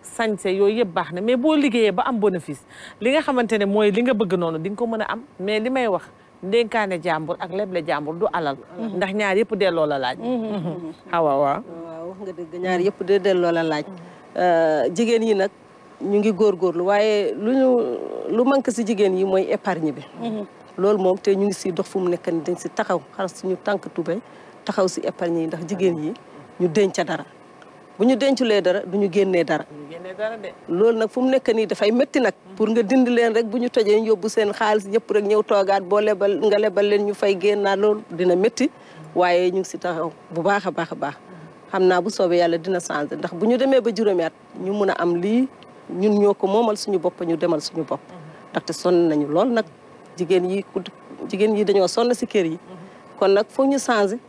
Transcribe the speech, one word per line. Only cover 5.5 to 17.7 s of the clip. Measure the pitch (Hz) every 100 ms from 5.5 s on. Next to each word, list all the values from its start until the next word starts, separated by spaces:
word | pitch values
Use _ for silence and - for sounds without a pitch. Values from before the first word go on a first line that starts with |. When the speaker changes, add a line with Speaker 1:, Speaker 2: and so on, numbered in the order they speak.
| 214
Speaker 1:
li | 226
may | 262 233
wax | 175 - - - _
ndénkaane | 185 226 226 233 202 175
jàmbur | 170 160 160 175
ak | -
leble | 185 208 180 156
jàmbur | 151 147 165
du | 220
alal. | 175 151 135 - 180
Speaker 2:
Mhm. | 226 180
Speaker 1:
Ndax | 190
ñaar | 202 208 190
yëpp | 220 208
delloo | 190 165 151
la | 143
laaj. | 123 135
Speaker 2:
Mhm. | 233
Speaker 1:
Mhm. | 247 220 208 165 170 165 - -
Awa, | 170 156 139
waaw. | 143 147 - 165 165
Speaker 3:
Waaw, | 160 170
wax | 185
nga | 202
dëgg, | 175 170 175
ñaar | 185 180
yëpp | 185 196
de | 180 196
delloo | 190 185 175
la | 170
laaj. | 165 151 -
Speaker 1:
Mhm. | 185 175 - - -
Speaker 3:
Euh, | 180 165 165 156 127
jigéen | 170 226 233
yi | 226 208
nag | 190 - - - - -
ñu | 190 202
ngi | 208
góorgóorlu | 185 208 185 185 165 180
waaye | 202 214 208 190
lu | 117 208
ñu, | 269 262